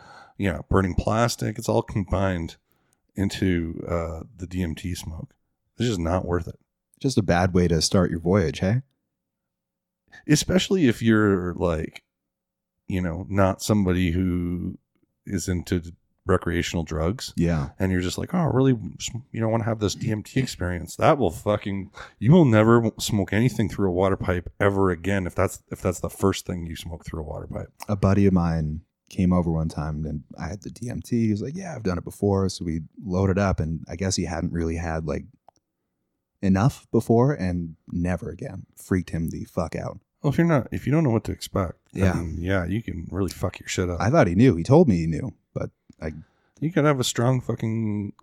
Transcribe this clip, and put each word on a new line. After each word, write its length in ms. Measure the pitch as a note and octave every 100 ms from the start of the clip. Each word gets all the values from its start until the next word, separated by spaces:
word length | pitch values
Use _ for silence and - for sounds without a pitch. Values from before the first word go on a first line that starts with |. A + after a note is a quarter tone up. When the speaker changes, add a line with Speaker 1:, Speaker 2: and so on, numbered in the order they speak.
| - - - -
Speaker 1:
yeah, 220 | G2 E2 -
burning 280 | F#2+ F#2+ E2+
plastic. 600 | - A2 A#2+ - A#2 G#2+
It's 120 | A2
all 120 | A2
combined 760 | - A2 F2+ F#2+ G2 F2 E2 - _ _ _ _ _ -
into, 640 | G3 - F#2+ F2 E2 - -
uh, 360 | E2+ E2 D#2+ - -
the 120 | F2
D 140 | F#2
M 120 | F2 D2
T 180 | F2 F2+
smoke. 380 | - D#2+ - _ _ _ _ -
It's 100 | A#2+
just 120 | F#2+
not 260 | E2 F#2 -
worth 240 | F2 -
it. 100 | - _ _ _ _
Speaker 2:
Just 180 | C3+ -
a 40 |
bad 300 | F#2+ F2 F#2
way 160 | F2+ F2
to 120 | D#2+
start 300 | - G2+ F2
your 80 | E2+
voyage, 400 | E2 G2+ D#2 -
hey? 220 | F#2 B2 - _ _ _ _ _ _ _ _ _ _ _ _ - -
Speaker 1:
Especially 600 | D3 - F3+ - G3 C3
if 140 | -
you're, 520 | A2+ A2 G#2+ F#2+ F2+ E2+
like, 480 | F2+ D#2+ - - _ _ _ _ _ _ _ _ -
you 140 | F#2
know, 240 | F2 E2 F#2+
not 320 | F#2+ F#2+ -
somebody 500 | - G#2 F#2 F2+ F2+
who 640 | F2 F#2 F2 F2 F2 F2+ - _ _ _ _ -
is 220 | F#2+ -
into 460 | F2 - F#2 E2 - _ _ -
recreational 580 | F#2 F2 E2+ - F2
drugs. 500 | D#2 D#2 E2 C3 - -
Speaker 2:
Yeah. 340 | E2+ D#2+ C2+ -
Speaker 1:
And 120 | F#2+
you're 100 | F2+
just 160 | F2+ -
like, 160 | -
"Oh, 40 | F3+
I 60 | D3
really, 320 | A#2+ C3+ A#2+ - - - A#2 -
you 80 | A2
know, 60 | A2
wanna 140 | A#2
have 160 | A2+ A2
this 160 | G2+ -
D 160 | A2
M 100 | G#2+
T 160 | - C3+
experience." 560 | B2+ - F2+ F2 D#2+ -
That 220 | A#2+ D3
will 140 | G#2
fucking, 600 | - G#2 G#2 G#2 G2 F#2+ - - -
you 120 | G#2+
will 140 | F3+ C#3+
never 460 | G#2+ A2 A#2 A2+ -
smoke 340 | - G#2+ F#2
anything 360 | G2+ B2+ - G2+
through 200 | - G2
a 40 |
water 240 | F2 F#2+ F#2+
pipe 340 | - F2+ - -
ever 320 | G2+ G2 F#2+
again 340 | E2 F2+ G2+ F2
if 80 | -
that's, 280 | F#2+ - -
if 100 | -
that's 180 | F#2+ F2
the 100 | -
first 360 | - G2 - -
thing 200 | F2+ E2
you 100 | D#2+
smoke 300 | E2+ D#2+ -
through 160 | E2
a 40 | D#2
water 220 | - -
pipe. 240 | - - - -
Speaker 2:
A 80 | G2+
buddy 300 | G2 G2 G2
of 60 |
mine 480 | F#2 E2+ E2 D#2 D#2+ - _ _
came 240 | - F2+
over 180 | F2+ E2+
one 180 | D#2+ D#2+
time 360 | - D2+ D2+ D2+
and 180 | D2+ - -
I 100 | E2
had 120 | G2+
the 80 | -
D 200 | - A#2+
M 120 | -
T. 240 | - A#2+ A2+
He 60 |
was 100 | G#2
like, 140 | B2+ F3
"Yeah, 200 | F#3 C3+
I've 80 |
done 140 | F#2+ F2
it 60 |
before." 460 | - - G2+ G2 F#2+
So 160 | - F2
we 160 | D#2+ D#2 -
loaded 360 | G2 F2+ G2 F#2
up, 200 | G2 F2
and 240 | D#2+ D#2+ -
I 80 | E2+
guess 200 | F#2+ F#2
he 100 | D#2+
hadn't 260 | E2 E2+
really 220 | E2+ E2 E2+
had, 300 | E2+ D#2+ D#2
like, 180 | D#2 - _ _ _ _ _ _ _ _ _ _ -
enough 460 | G2 F#2+ C3 - _
before, 420 | A#2 - A#2 C3
and 420 | C#3+ F#2 F2 E2+ D#2+ -
never 380 | F2 F2 F2+ -
again. 360 | E2+ - G2 - -
Freaked 340 | - F#2 E2+
him 180 | E2+ E2+
the 160 | - G#2+
fuck 300 | - E2 -
out. 240 | F2 G2 _ _
Speaker 1:
Well, 100 | D3+
if 40 | C#3
you're 80 | E3+
not, 200 | D3 -
if 140 | - B2
you 60 |
don't 140 | D3+ D3
know 40 |
what 120 | A2 -
to 60 |
expect, 440 | E2 - G2+ F2 - _
Speaker 2:
Yeah. 180 | - F#2+
Speaker 1:
then, 240 | E2+ E2+ D#2+
yeah, 260 | F2 G2 E2+
you 180 | G#2+
can 240 | F#2+ E2 E2
really 220 | F2 F#2
fuck 260 | - F#2 -
your 100 | -
shit 200 | - F2
up. 120 | E2+
Speaker 2:
I 80 | G2
thought 180 | D#3+ G2+
he 80 | F2+
knew. 200 | C3 E2
He 60 |
told 260 | E2 D3+ D#3
me 80 | F2
he 100 | E2
knew, 260 | D#2 - - _
but 180 | - - _ _ -
I 100 | D#2+ D#2 - _ _ -
Speaker 1:
You 100 | D#3
gotta 180 | E3+ D3
have 100 | C3+
a 60 | A#2+
strong 340 | - A#2+ B2+
fucking 720 | - A2+ A2+ A2+ G#2+ G#2 G2+ -